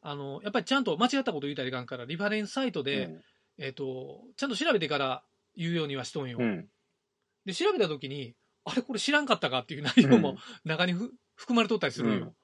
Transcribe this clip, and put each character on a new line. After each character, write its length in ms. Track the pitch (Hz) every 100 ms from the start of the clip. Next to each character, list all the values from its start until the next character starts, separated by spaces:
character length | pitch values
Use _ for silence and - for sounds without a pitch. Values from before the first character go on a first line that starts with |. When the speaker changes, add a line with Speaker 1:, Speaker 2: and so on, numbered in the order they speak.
Speaker 1:
あ 120 | 165
の、 260 | 143 139 139
や 80 | 202
っ 20 |
ぱ 80 | 240
り 40 |
ち 80 | -
ゃ 60 | 269
ん 60 |
と 120 | 220 156
間 100 | 247
違 20 | 277
っ 20 |
た 80 | 254
こ 80 | 160
と 0 |
言 100 | 139
う 20 |
た 80 | 143
ら 60 | 131
い 20 |
か 80 | 131
ん 60 | 123
か 100 | 127
ら、 80 |
リ 120 | 120 165
フ 60 |
ァ 60 | 202
レ 120 | 214
ン 60 | 208
ス 60 |
サ 120 | -
イ 80 | 262
ト 100 | 175
で、 240 | 131 139 127
Speaker 2:
う 20 |
ん。 140 | 113 _ _ _ -
Speaker 1:
え 100 | 135
っ 40 |
と、 480 | 131 135 131 135 143 247 -
ち 80 |
ゃ 20 | 277
ん 40 |
と 60 | 214
調 140 | 320
べ 60 | 233
て 100 | 156
か 100 | 143
ら 260 | 135 131 _ _ _ -
言 140 | 170
う 40 |
よ 100 | 170
う 40 | 151
に 80 | 139
は 80 |
し 80 | 120
と 100 | 160
ん 80 | 131
よ。 80 | 117
Speaker 2:
う 40 |
ん。 240 | 120 92 - _ _ _ _ _ _ _
Speaker 1:
で、 100 | -
調 180 | 185 370
べ 60 | 381
た 100 | 185
と 100 | 147
き 100 | 135
に、 260 | 143 120 - _ _
あ 100 | -
れ、 80 | -
こ 100 | 247
れ 80 | 233
知 120 | -
ら 80 | 294
ん 60 | 285
か 80 |
っ 40 | 226
た 120 | 143
か 100 | 127
っ 60 | 123
て 80 |
い 60 | 147
う 20 |
内 100 | 143 180
容 160 | 139 240
も 120 | 151
Speaker 2:
う 20 |
ん。 20 | - - -
Speaker 1:
中 220 | - 160 180
に 60 |
ふ-、 200 | 175 240 - _
含 220 | _ - 233
ま 60 |
れ 60 | 214
と 80 | 220
っ 20 |
た 80 | 151
り 60 |
す 100 | 117
る 80 | 120
ん 80 | 143
よ。 0 |
Speaker 2:
う 100 | 165
ん。 40 | -